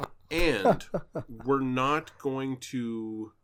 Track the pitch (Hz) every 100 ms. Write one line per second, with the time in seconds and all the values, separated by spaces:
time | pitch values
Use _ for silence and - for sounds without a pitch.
0 | - - _ 160 170 113 98 156 - 170
1 | - - - 113 120 135 131 127 131 151
2 | 156 - 139 135 135 127 - 127 117 113
3 | 110 110 110 -